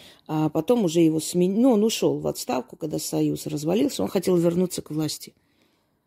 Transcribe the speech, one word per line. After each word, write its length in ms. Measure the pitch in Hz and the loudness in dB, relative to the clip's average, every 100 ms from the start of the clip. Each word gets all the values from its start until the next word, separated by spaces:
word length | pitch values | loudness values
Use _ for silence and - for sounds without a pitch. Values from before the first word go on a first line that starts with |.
| - - - | -20 -20 -6
а 220 | 156 156 | -2 0
потом 340 | 156 156 240 | -2 0 2
уже 160 | 185 165 | 2 4
его 220 | 165 156 | 4 2
смен-, 400 | - 175 180 202 | -2 0 2 4
ну, 100 | 262 | 4
он 120 | 214 220 | 4 2
ушел 340 | - 165 143 | 2 0 0
в 80 | 151 | -4
отставку, 480 | 147 - 254 - - | -6 -4 -6 -6 -10
когда 240 | 156 156 | -8 -6
Союз 480 | - 156 151 147 151 | -4 -2 0 -2 -6
развалился, 560 | 151 151 196 285 - | -6 -2 0 0 0
он 60 | 190 | -4
хотел 260 | 190 180 175 | -2 0 2
вернуться 460 | 170 170 185 - | 2 2 -2 -4
к 100 | - | -8
власти. 420 | 156 151 - - - _ _ _ _ _ _ | -6 -4 -6 -12 -20 _ _ _ _ _ _